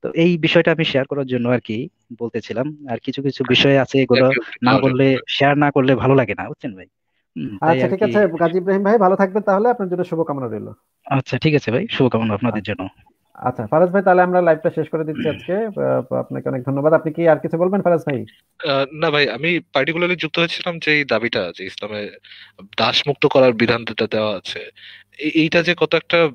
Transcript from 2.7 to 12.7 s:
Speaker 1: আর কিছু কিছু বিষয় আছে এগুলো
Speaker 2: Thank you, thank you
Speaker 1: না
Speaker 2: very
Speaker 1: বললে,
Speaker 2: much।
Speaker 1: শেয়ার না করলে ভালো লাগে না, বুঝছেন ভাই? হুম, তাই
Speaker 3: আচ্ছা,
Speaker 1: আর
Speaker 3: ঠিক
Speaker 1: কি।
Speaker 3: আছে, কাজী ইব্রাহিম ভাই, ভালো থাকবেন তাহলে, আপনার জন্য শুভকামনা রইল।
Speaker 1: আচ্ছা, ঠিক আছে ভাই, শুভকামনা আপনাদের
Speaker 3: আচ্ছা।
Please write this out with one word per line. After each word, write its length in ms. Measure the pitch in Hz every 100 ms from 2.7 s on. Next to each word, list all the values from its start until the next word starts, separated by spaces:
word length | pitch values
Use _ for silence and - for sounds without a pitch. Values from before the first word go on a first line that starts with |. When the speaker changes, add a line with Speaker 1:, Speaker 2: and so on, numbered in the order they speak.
| 151 143
Speaker 1:
আর 80 | 113
কিছু 240 | - 131
কিছু 220 | 139 - 131
বিষয় 300 | 127 143 139
আছে 200 | 123 135
এগুলো 220 | 131 127
Speaker 2:
Thank 160 | 131 131
you, 80 |
thank 120 | - -
you 80 |
Speaker 1:
না 80 | 123
Speaker 2:
very 100 | 131
Speaker 1:
বললে, 300 | 135 127 135
Speaker 2:
much। 100 | 127 -
Speaker 1:
শেয়ার 300 | - 139 143
না 120 | 147
করলে 240 | 143 127
ভালো 200 | 131 127
লাগে 200 | 139 120
না, 140 | 98 95
বুঝছেন 260 | 151 143
ভাই? 120 | 95 90 _ _ _ _ -
হুম, 220 | 135 101
তাই 100 | 156
Speaker 3:
আচ্ছা, 160 | 170 -
Speaker 1:
আর 40 |
Speaker 3:
ঠিক 120 | 185
Speaker 1:
কি। 140 | 208 202
Speaker 3:
আছে, 220 | 196 160
কাজী 200 | 165 180
ইব্রাহিম 260 | 180 196
ভাই, 140 | 202 233
ভালো 180 | 185 190
থাকবেন 260 | 196 196
তাহলে, 260 | 208 196 226
আপনার 200 | 240 190
জন্য 160 | 175
শুভকামনা 440 | 175 165 160 139 127
রইল। 240 | 107 107 - _ _
Speaker 1:
আচ্ছা, 340 | - 135 - 127
ঠিক 160 | 156
আছে 160 | 147 -
ভাই, 160 | 117 220
শুভকামনা 440 | - 131 110 113
আপনাদের 240 | 104 123 107
Speaker 3:
আচ্ছা। 160 | 98